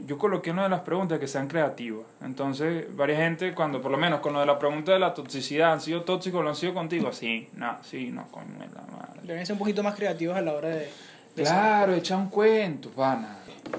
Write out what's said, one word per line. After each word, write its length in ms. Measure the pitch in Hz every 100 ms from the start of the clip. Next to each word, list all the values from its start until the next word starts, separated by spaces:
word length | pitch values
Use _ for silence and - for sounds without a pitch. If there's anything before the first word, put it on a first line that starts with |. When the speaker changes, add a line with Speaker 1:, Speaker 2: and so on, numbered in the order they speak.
| 131
Speaker 1:
yo 120 | 143
coloqué 340 | 202 180 165
una 120 | 175
de 60 | 196
las 120 | 180
preguntas 380 | - 175 185 156
que 80 | 135
sean 200 | 139 165
creativas. 580 | 165 147 - 120 107 - -
Entonces, 640 | 131 131 139 135 156 170 - -
varia 220 | 143 151
gente, 360 | 165 165 180
cuando, 280 | 170 156 135
por 100 | 135
lo 60 | 135
menos 220 | 170 147
con 140 | 147
lo 60 | 143
de 60 | 143
la 140 | 143
pregunta 320 | 147 151 151
de 60 | 190
la 140 | 185
toxicidad, 600 | - 135 139 123 143 165
¿han 80 | 151
sido 220 | 151 170
tóxicos 360 | 175 185 185 175
o 40 |
lo 60 | 156
han 60 | 143
sido 180 | 175
contigo? 380 | 180 165 170 135
Sí, 360 | 120 117 113 - -
no, 220 | 120 -
sí, 280 | - 135 123
no, 160 | - -
coño, 320 | - - 50
es 80 | 50
la 80 | - - -
madre. 260 | - -
Speaker 2:
Deben 220 | 175 170 185
ser 80 |
un 60 | 208
poquito 240 | 208 202
más 120 | 202 202
creativos 400 | 202 165 165 185
a 40 |
la 120 | 165
hora 160 | 147 156
de, 200 | 160 147 - - - - -
de 80 |
Speaker 1:
Claro, 500 | 147 180 214 208 196
Speaker 2:
ser 60 | 175
Speaker 1:
echa 180 | 170 185
un 120 | 190
cuento, 600 | 208 220 220 196 143 113
pana. 460 | 131 131 120 110 101 - - -